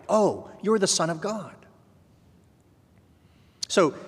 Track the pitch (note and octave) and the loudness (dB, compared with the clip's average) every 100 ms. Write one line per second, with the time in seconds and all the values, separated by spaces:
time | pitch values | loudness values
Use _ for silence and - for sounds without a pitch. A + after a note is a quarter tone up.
0 | - G#3+ F#3+ - - - G3+ A3 F#3+ - | 0 2 2 0 -10 -8 0 2 2 2
1 | E3 D#3+ F#3 G#3+ D#3 - - _ _ _ | 0 -2 -6 -8 -12 -18 -20 _ _ _
2 | _ _ _ _ _ _ _ _ _ _ | _ _ _ _ _ _ _ _ _ _
3 | _ _ _ _ _ - - - D#3 - | _ _ _ _ _ -18 -2 2 2 2